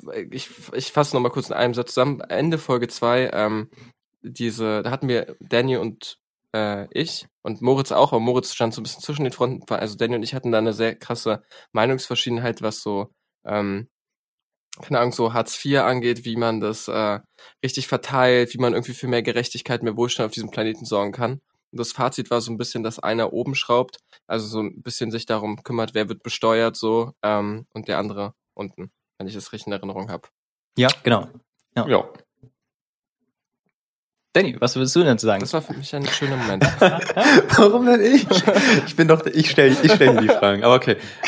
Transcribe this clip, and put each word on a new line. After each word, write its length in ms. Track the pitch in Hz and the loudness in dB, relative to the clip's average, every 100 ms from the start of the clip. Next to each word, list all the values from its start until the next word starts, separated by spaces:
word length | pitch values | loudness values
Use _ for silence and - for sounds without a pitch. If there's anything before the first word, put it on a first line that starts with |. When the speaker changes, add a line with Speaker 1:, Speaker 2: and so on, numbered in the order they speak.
| - | -12
Speaker 1:
äh, 160 | - 90 | -12 -10
ich, 180 | 135 - - - | -12 -14 -16 -12
ich 180 | - 131 | -10 -4
fasse 240 | - 147 135 | 0 0 0
noch 60 | |
mal 80 | 123 | -2
kurz 180 | 139 - | -4 -8
in 60 | - | -2
einem 180 | 120 | -2
Satz 160 | 120 120 | -2 -4
zusammen. 260 | - 131 135 | 0 0 -2
Ende 360 | - 95 156 160 | -6 -2 -2 -2
Folge 300 | - 127 120 | -2 -2 -2
zwei, 400 | - 117 123 127 | -2 0 0 0
ähm, 360 | - 107 107 110 - - _ _ _ | -2 -2 -2 -8 -14 -20 _ _ _
diese, 640 | 120 127 117 110 110 107 | -18 -6 -6 -4 -2 -2
da 80 | 107 | -4
hatten 160 | 131 135 | -4 -2
wir 300 | 120 - - | -2 -4 -12
Danny 380 | - 117 131 123 | -2 0 0 -2
und, 420 | 110 - - - _ _ _ | -4 -8 -16 -18 _ _ _
äh, 340 | 110 104 101 101 | -4 -4 -4 -8
ich 360 | - 160 - - _ | -6 -6 -8 -14 _
und 200 | - 110 | -10 -4
Moritz 320 | 120 135 135 | 0 2 2
auch, 180 | - 127 | 4 4
aber 80 | 120 | 4
Moritz 340 | 117 123 - | 0 0 -2
stand 200 | - 117 | -2 -2
so 80 | 117 | -2
ein 20 | |
bisschen 180 | 110 - | -10 -12
zwischen 220 | - 147 | -10 -4
den 80 | 135 | -4
Fronten, 320 | - 123 131 - | -2 -4 -4 -6
weil, 100 | - | -6
also 160 | 107 98 | -6 -4
Danny 200 | 117 120 | -4 -2
und 80 | |
ich 120 | 110 - | -6 -6
hatten 160 | 120 | 0
da 60 | 113 | 0
eine 160 | 110 | 0
sehr 200 | 104 113 | 0 -2
krasse 480 | 113 - 117 113 104 - - - | -4 -8 -6 -4 -4 -6 -20 -8
Meinungsverschiedenheit, 880 | 110 117 131 - 120 - 120 120 117 | -2 0 0 -4 -4 -2 -2 -4 -4
was 200 | 110 - | -6 -6
so, 300 | - 101 101 _ _ _ - | -6 -6 -8 _ _ _ -6
ähm, 420 | 104 101 98 117 _ _ _ _ _ _ _ _ - | -4 -2 -4 -8 _ _ _ _ _ _ _ _ -20
keine 180 | - 135 | -4 0
Ahnung, 140 | 120 | 0
so 200 | 120 117 | 0 0
Hartz 220 | 117 113 - | 0 -4 -4
vier 300 | 139 139 123 | 0 2 2
angeht, 400 | 127 120 117 120 | 0 0 -2 -4
wie 100 | 113 | -2
man 240 | 117 110 | -2 0
das, 300 | 107 110 - | -4 -6 -6
äh, 300 | - 107 104 - _ - _ | -4 -2 -4 -10 _ -20 _
richtig 240 | 131 - 131 | -8 -6 -4
verteilt, 680 | 127 - 131 127 123 120 | -4 -2 2 4 4 2
wie 40 | 123 | 0
man 140 | 123 | 0
irgendwie 200 | 113 120 | 0 -4
für 140 | 120 127 | -8 -4
mehr 160 | 120 | -2
Gerechtigkeit, 600 | 117 117 120 120 - 120 | -2 -4 -4 -8 -6 -4
mehr 120 | 117 107 | -4 -2
Wohlstand 320 | 131 - 110 | -2 -2 -4
auf 60 | |
diesem 180 | - 110 | -4 -8
Planeten 320 | - 110 110 | -4 -4 -6
sorgen 300 | 113 104 101 | -4 -2 -2
kann. 260 | 98 120 135 - _ _ | -4 -6 -6 -12 _ _
Und 80 | - | -8
das 140 | 123 | -8
Fazit 360 | - 120 - 123 | -2 -4 -4 -4
war 120 | 120 | -4
so 100 | 113 | -4
ein 60 | 113 | -8
bisschen, 260 | 117 117 | -8 -6
dass 160 | 110 117 | -6 -6
einer 320 | - 113 113 | -6 -2 -2
oben 240 | - 123 139 | -4 -4 -4
schraubt, 440 | - 120 127 - _ _ _ | 0 0 0 -6 _ _ _
also 180 | 110 107 | -8 -6
so 120 | 110 | -6
ein 200 | 104 - | -6 -8
bisschen 300 | - - 113 | -12 -8 -6
sich 140 | 113 - | -6 -4
darum 360 | 110 107 104 | -4 -4 -8
kümmert, 300 | - 117 113 | -6 -4 -4
wer 160 | 113 104 | -2 -4
wird 140 | 107 | -6
besteuert, 520 | - - 113 113 113 113 | -10 -2 2 2 0 -2
so, 380 | 110 113 117 - | 0 0 -2 -4
ähm, 440 | 104 107 104 107 - | -2 -2 -2 -6 -12
und 140 | 110 107 | -14 -6
der 120 | 92 | -4
andere 340 | 104 101 101 - _ - | -4 -6 -10 -12 _ -12
unten, 360 | 202 - 95 _ _ _ | -12 -12 -18 _ _ _
wenn 80 | 95 | -14
ich 80 | 107 | -12
das 180 | - | -14
richtig 140 | 107 - | -14 -8
in 60 | |
Erinnerung 380 | 98 98 95 101 | -8 -8 -10 -10
hab. 180 | 85 - _ _ _ _ - | -12 -14 _ _ _ _ 0
Speaker 2:
Ja, 120 | 127 - | 2 2
genau. 260 | - 113 87 - _ _ _ - | 2 0 0 -14 _ _ _ -6
Ja. 120 | 110 | 0
Speaker 3:
Ja. 220 | 120 - - _ _ - _ _ _ _ _ _ _ _ _ _ _ _ _ _ _ _ _ _ | 0 0 -12 _ _ -20 _ _ _ _ _ _ _ _ _ _ _ _ _ _ _ _ _ _
Speaker 2:
Danny, 220 | 165 190 120 | 0 2 0
was 140 | 127 131 | -2 0
würdest 200 | 127 170 | 0 4
du 40 | |
denn 80 | 170 | 4
dazu 160 | 113 113 | 4 2
sagen? 160 | 101 | 0
Speaker 1:
Das 120 | 131 | 0
war 80 | 160 | -4
für 120 | 147 | -6
mich 200 | - 139 143 | -10 -8 -6
ein 100 | 139 | -4
schöner 320 | - 139 131 | -4 -2 -4
Moment. 260 | 113 98 | -4 0
Speaker 3:
<laughs> 960 | - - 185 170 - - 254 277 - - | 0 4 4 4 -4 2 6 6 6 8
Warum 300 | 208 233 247 | 8 8 6
denn 140 | 240 | 6
ich? 260 | 208 269 208 190 196 196 269 202 - | 6 6 6 2 4 4 6 4 2
Ich 100 | - | 2
bin 120 | 160 | 6
doch, 180 | 160 - | 6 4
ich 240 | 156 156 | 0 2
stell, 260 | - 135 131 | 6 6 8
ich 80 | 156 | 6
stell 220 | 214 135 117 | 8 8 6
dir 60 | |
die 60 | 110 | 4
Fragen. 360 | 220 101 101 | 4 4 4
Aber 120 | 117 127 | 6 6
okay. 220 | - 104 - - | 4 -2 -4 -6